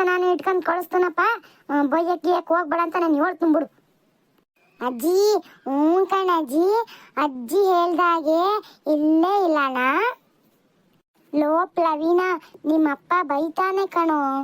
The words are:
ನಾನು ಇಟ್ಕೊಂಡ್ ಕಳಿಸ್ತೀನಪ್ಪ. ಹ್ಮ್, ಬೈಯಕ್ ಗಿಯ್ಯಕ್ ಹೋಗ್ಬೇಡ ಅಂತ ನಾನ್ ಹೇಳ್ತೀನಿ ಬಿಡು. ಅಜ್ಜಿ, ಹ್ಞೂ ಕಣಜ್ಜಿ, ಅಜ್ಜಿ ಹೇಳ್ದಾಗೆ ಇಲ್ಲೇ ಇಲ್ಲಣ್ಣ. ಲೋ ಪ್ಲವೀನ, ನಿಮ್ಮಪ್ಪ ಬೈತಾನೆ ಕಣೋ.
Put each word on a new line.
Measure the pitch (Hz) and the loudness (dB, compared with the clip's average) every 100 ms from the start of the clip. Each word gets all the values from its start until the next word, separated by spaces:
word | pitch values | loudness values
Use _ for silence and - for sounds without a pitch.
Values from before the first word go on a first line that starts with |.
ನಾನು | 370 359 359 | 0 2 0
ಇಟ್ಕೊಂಡ್ | 359 - 370 320 | 0 0 -2 -2
ಕಳಿಸ್ತೀನಪ್ಪ. | 339 349 370 359 320 381 466 - _ - | -4 -2 0 0 2 0 0 -6 _ -4
ಹ್ಮ್, | 285 285 | -2 0
ಬೈಯಕ್ | 302 339 349 | 0 0 -2
ಗಿಯ್ಯಕ್ | 320 359 330 | 0 -2 0
ಹೋಗ್ಬೇಡ | 330 330 339 | -2 0 -2
ಅಂತ | 339 359 | -2 0
ನಾನ್ | 339 294 | 0 2
ಹೇಳ್ತೀನಿ | 330 370 330 | 0 0 0
ಬಿಡು. | 302 294 _ _ _ _ _ _ _ _ _ _ _ 247 | 0 -2 _ _ _ _ _ _ _ _ _ _ _ -8
ಅಜ್ಜಿ, | 247 294 370 415 415 - - - | -4 0 2 2 2 -2 -14 -6
ಹ್ಞೂ | 277 302 349 370 | 0 2 2 2
ಕಣಜ್ಜಿ, | 392 370 349 294 285 359 440 453 - - - | 0 0 0 0 0 2 0 -2 -10 -12 -4
ಅಜ್ಜಿ | 294 254 233 339 381 | -4 -4 -4 0 2
ಹೇಳ್ದಾಗೆ | 359 349 339 349 339 294 320 370 427 - - - | 2 0 2 2 2 0 0 0 -2 -6 -12 -2
ಇಲ್ಲೇ | 302 302 320 359 403 359 | 0 2 2 2 2 2
ಇಲ್ಲಣ್ಣ. | 302 269 254 254 302 440 508 _ _ _ _ _ _ _ _ _ _ _ | 0 0 -2 -2 0 -2 -4 _ _ _ _ _ _ _ _ _ _ _
ಲೋ | 294 294 311 359 | -2 0 0 -2
ಪ್ಲವೀನ, | - 330 302 320 349 370 339 - - 294 | -2 -2 0 0 0 0 -4 -8 -12 -2
ನಿಮ್ಮಪ್ಪ | 311 311 285 _ 349 | 0 0 -2 _ -2
ಬೈತಾನೆ | 311 285 320 - 381 381 392 | 0 -2 -4 -2 -2 -2 -2
ಕಣೋ. | 349 330 311 277 269 | -2 0 0 -2 -4